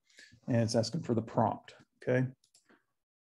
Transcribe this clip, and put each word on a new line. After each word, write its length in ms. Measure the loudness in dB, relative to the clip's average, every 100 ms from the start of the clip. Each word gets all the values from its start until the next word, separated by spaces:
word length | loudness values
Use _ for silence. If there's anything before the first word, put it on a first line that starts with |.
| _ -20 -20 -14 -2
and 80 | 0
it's 180 | 2
asking 280 | 2 0 -2
for 120 | -2
the 80 | -2
prompt, 500 | 0 0 0 0 -10 -20 _ _
okay? 240 | -2 0 0 -6 _ _ _ _ _ _ _ _ _